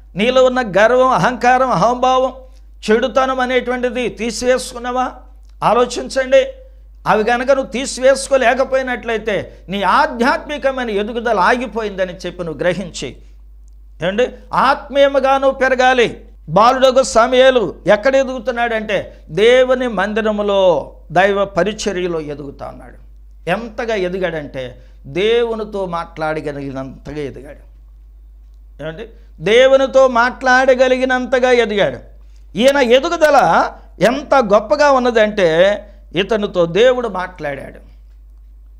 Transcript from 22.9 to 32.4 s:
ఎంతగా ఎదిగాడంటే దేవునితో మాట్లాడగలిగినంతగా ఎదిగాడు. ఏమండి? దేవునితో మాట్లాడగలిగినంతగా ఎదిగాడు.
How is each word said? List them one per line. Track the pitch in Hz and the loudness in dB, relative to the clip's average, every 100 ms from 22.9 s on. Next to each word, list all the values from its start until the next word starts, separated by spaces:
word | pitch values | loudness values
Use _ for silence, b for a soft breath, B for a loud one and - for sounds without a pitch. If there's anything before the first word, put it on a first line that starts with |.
| - - - - - - | -20 -20 -20 -20 -12 -6
ఎంతగా | 185 233 220 233 | -6 -6 -8 -6
ఎదిగాడంటే | 220 180 185 180 160 143 135 127 - b b 135 | -4 -4 -4 -6 -6 -10 -12 -12 -14 b b -10
దేవునితో | 147 208 233 233 220 214 196 190 | -4 0 0 -2 -4 -8 -6 -6
మాట్లాడగలిగినంతగా | 170 165 - 156 156 147 139 139 135 135 113 - 147 | -6 -8 -8 -6 -6 -8 -8 -10 -10 -12 -14 -14 -10
ఎదిగాడు. | 139 117 139 143 - - - - - - - - - - - - | -10 -12 -18 -20 -20 -20 -20 -20 -20 -20 -20 -20 -20 -20 -20 -16
ఏమండి? | 151 160 - b b - | -14 -14 -16 b b -6
దేవునితో | 165 233 262 269 269 262 262 | 2 4 6 4 2 2 2
మాట్లాడగలిగినంతగా | 240 247 - 254 254 269 262 254 254 262 254 254 254 254 | 2 0 -2 0 2 4 2 2 0 0 -2 -2 0 2
ఎదిగాడు. | 247 226 208 160 120 - - - - | 2 2 0 -2 -4 -14 -20 -20 -20